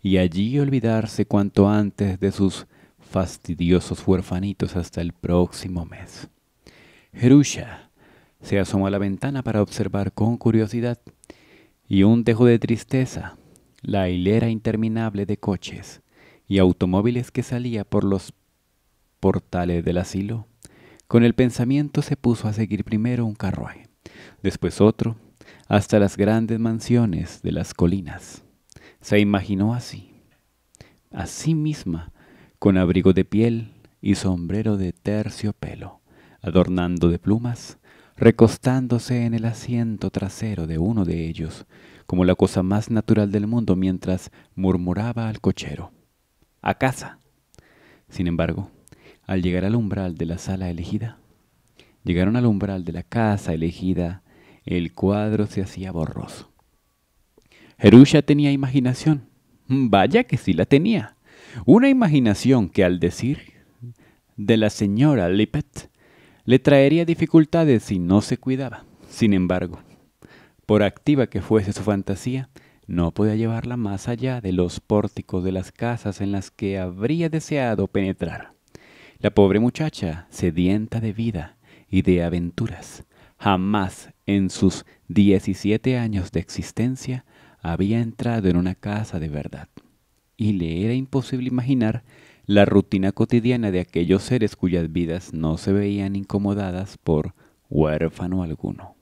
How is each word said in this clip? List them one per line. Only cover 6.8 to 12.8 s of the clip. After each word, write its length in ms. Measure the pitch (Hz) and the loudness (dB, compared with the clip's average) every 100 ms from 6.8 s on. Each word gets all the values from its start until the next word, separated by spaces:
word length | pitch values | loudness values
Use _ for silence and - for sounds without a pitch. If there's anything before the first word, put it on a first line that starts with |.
| _ _ _ | _ _ _
Jerusha 800 | - 120 143 139 - - - - _ _ _ _ _ | 0 6 6 6 -4 -12 -18 -20 _ _ _ _ _
se 160 | - 101 | -4 -2
asomó 300 | 95 98 98 | 0 -2 -2
a 40 | |
la 60 | 98 | -2
ventana 460 | 101 95 131 139 | -4 -6 -6 -6
para 180 | 120 107 | -4 -2
observar 520 | 104 - 98 101 95 | -2 -2 -4 -4 -6
con 240 | - 107 117 | -2 -2 0
curiosidad 640 | 117 110 107 117 120 120 - _ _ - _ _ _ _ _ | 0 0 0 -4 -6 -8 -14 _ _ -20 _ _ _ _ _
y 140 | 101 | 4
un 220 | 98 117 117 | 6 6 2
dejo 200 | 113 123 | 4 6
de 140 | 117 | 6
tristeza 760 | - 117 | 2 -4